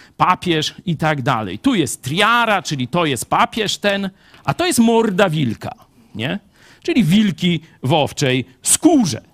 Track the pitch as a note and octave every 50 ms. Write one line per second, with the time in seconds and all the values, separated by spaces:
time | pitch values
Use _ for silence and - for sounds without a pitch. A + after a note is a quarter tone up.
0 | - - _ - D3+ F3 F#3 F3+ - F#3 D#3+ D#3 D3 - - - - F3+ E3 -
1 | E3 D#3 D#3 C#3+ A#2+ D3 C3 A2+ A2 F#2 F2+ A2 - C#4 B3+ F#3+ - - - -
2 | - B2 D3+ F#3 G#3 A3 A#3 A#3+ A#3 A3 G#3 F3+ - - D#3 C3+ B2 - - F3
3 | E3+ D3+ C3 A#2 - - D3 E3+ A3 - - A3+ G#3 F#3+ - - - G3+ G3 G3
4 | G3 G3 - _ _ _ - - _ - - - E4+ F4+ C#4 - A3+ A#3 A#3 A3+
5 | A3+ A3+ F#3 F3 G3 F#3+ D3+ D#3+ D3 A2+ G#2 - - - - - - _ _ _
6 | _ _ - - A2+ C#3+ F#3 G#3 - _ _ _ - - - _ - F4 E4 C4
7 | F#3+ D3+ F3+ A3 G#3+ G3+ C#3+ - F3 F3+ E3+ D#3 - - - _ - B2 E3+ D#3
8 | C3+ - - - D3 B2+ B2+ C3 B2 - - _ - - - - - D#4 F4 C4+
9 | A3 D#3 - - - _